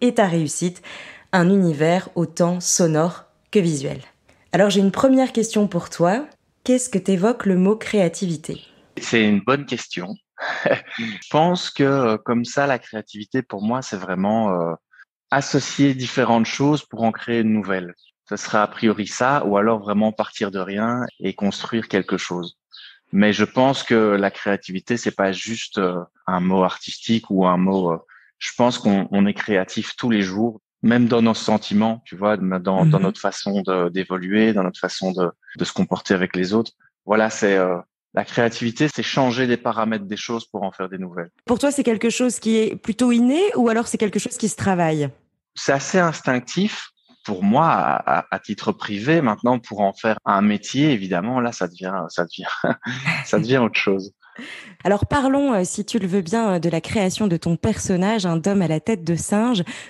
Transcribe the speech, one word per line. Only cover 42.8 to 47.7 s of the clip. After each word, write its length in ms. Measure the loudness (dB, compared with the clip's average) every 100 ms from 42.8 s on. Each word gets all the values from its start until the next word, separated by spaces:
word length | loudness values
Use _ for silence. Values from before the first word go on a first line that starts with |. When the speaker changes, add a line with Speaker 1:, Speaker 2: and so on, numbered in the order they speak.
| -6 0 2
Speaker 1:
inné 280 | 4 4 2 2 2
ou 140 | 2
alors 180 | 2 -2
c'est 120 | -2
quelque 180 | -2 -2
chose 180 | -6 -4
qui 140 | -4
se 60 | -2
travaille ? 540 | 0 2 2 0 -2 -6 _ _ _
Speaker 2:
C'est 200 | -8 0
assez 260 | 0 2 2
instinctif. 880 | 2 0 -2 -2 -2 -2 -2 -4 -14 _ _ _
Pour 200 | -8 -2
moi, 240 | 2 4
à, 520 | 4